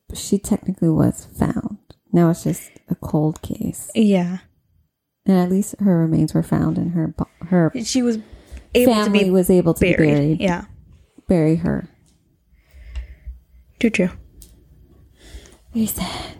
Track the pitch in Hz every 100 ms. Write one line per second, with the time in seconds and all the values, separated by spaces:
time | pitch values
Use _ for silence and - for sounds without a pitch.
0 | - - - 202 - 208 - 185 165 156
1 | - - - - - - - 208 - _
2 | _ 175 165 175 - 175 - _ - -
3 | - 156 156 - - - - - - 226
4 | 208 185 175 185 - _ _ _ _ _
5 | _ _ - 185 180 190 - - 202 170
6 | 160 160 156 165 165 156 160 175 175 170
7 | 160 - - _ 170 180 156 254 226 262
8 | 240 220 208 - _ - - 240 247 220
9 | 208 208 190 185 180 180 170 - 185 -
10 | 151 147 147 160 190 175 - - - -
11 | _ _ - 180 156 165 160 139 - _
12 | _ _ _ _ _ _ _ - - -
13 | - - - - _ _ _ _ 226 -
14 | 180 - - - - - _ _ _ _
15 | _ _ - - - _ _ 226 214 -
16 | 180 - -